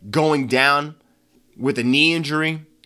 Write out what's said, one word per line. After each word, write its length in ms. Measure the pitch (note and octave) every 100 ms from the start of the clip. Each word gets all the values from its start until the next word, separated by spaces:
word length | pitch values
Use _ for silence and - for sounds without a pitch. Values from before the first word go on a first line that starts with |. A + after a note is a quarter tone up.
| G#2
going 360 | D#3 D#3 D3 B2+
down 480 | B2+ C#3 C#3+ D3+ D3+ _ _ _ _ _ -
with 220 | C3 B2
a 60 |
knee 300 | B2 C#3 D#3+
injury. 480 | E3 D3 D#3 D#3+ D#3 D#3 _